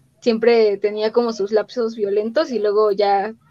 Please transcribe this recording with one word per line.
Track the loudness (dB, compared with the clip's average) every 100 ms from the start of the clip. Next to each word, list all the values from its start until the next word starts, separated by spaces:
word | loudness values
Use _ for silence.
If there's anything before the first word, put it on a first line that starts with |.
| _ _
siempre | -2 2 4 4 4 2
tenía | -2 -2 -2
como | 0 -2
sus | -2 -2
lapsos | -2 -2 -4 -6 -4
violentos | -4 -2 -2 -2 -2
y | -2
luego | 0 2 2
ya | 2 2 0 -2 -8 _